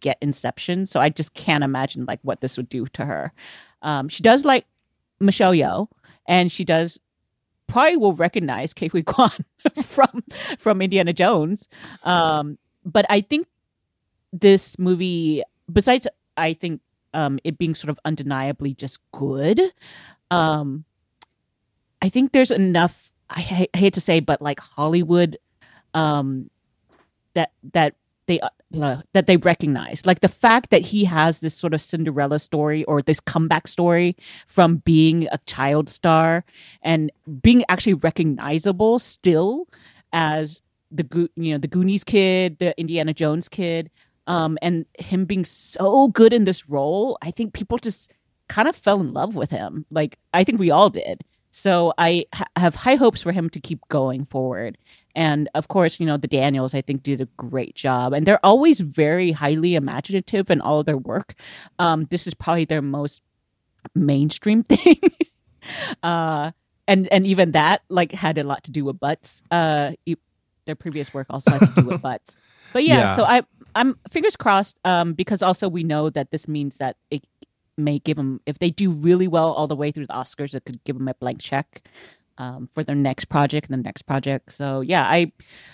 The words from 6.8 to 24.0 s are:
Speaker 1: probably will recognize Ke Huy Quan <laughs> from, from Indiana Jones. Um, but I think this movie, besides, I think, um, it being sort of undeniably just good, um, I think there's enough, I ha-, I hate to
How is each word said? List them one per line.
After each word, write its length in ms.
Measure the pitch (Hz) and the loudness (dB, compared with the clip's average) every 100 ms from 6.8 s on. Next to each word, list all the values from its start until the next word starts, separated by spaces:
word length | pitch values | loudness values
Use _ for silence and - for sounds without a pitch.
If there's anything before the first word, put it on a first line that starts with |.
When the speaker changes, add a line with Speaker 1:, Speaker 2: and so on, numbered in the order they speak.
| 170 - _ _ _ _ _ _ - | 0 -6 _ _ _ _ _ _ -6
Speaker 1:
probably 300 | 240 302 339 | 0 2 4
will 160 | 214 | 2
recognize 600 | 160 170 214 160 117 151 | 2 0 -2 -4 -4 -6
Ke 180 | - 165 | -6 -4
Huy 120 | 180 | -2
Quan 280 | 156 - 240 - - _ | -2 2 2 2 -12 _
<laughs> 240 | - - | -4 -4
from, 400 | - - 262 240 - - - 262 | -2 2 2 2 -12 -12 -12 -4
from 240 | - 196 | 0 0
Indiana 320 | 190 190 170 | 2 0 0
Jones. 560 | 170 185 208 156 202 - - - - | 2 2 2 0 -4 -8 -20 -20 -10
Um, 540 | - 180 160 151 147 147 _ _ | -2 0 2 0 -4 -10 _ _
but 220 | 185 208 202 | -2 0 2
I 120 | 208 | 2
think 260 | 202 302 349 _ _ _ _ _ _ _ _ | 0 -4 -4 _ _ _ _ _ _ _ _
this 460 | 175 208 196 - - | 2 6 6 2 -4
movie, 640 | 185 175 185 175 160 151 - _ - | 0 0 -2 -2 -2 -2 -4 _ -4
besides, 360 | 170 226 254 - - _ - | 0 2 2 -2 -10 _ -4
I 180 | 160 | -4
think, 280 | 160 175 156 _ _ _ | -2 -6 -8 _ _ _
um, 240 | 156 143 139 | -4 -2 -2
it 140 | 160 147 | -6 -4
being 160 | 170 160 | -4 -4
sort 160 | 147 | -6
of 80 | 147 156 | -6 -6
undeniably 680 | 156 139 135 135 143 143 | -6 -4 -4 -4 -4 -6
just 260 | 131 139 - _ | -8 -12 -14 _
good, 500 | - 139 135 151 220 370 - - - - _ - | -8 -4 -2 2 2 2 -2 -20 -20 -20 _ -4
um, 520 | 175 160 151 143 135 156 _ _ _ - _ _ _ _ _ _ _ | 0 0 0 -4 -8 -12 _ _ _ -20 _ _ _ _ _ _ _
I 80 | 190 | -2
think 220 | 254 262 | 0 2
there's 200 | 269 254 | 4 4
enough, 600 | - 190 175 175 - - - - | 4 2 4 2 0 -14 -20 -12
I 100 | - | -10
ha-, 260 | 175 180 185 | -4 -2 0
I 40 | 180 | 2
hate 160 | 196 | 2
to 80 | 185 | 2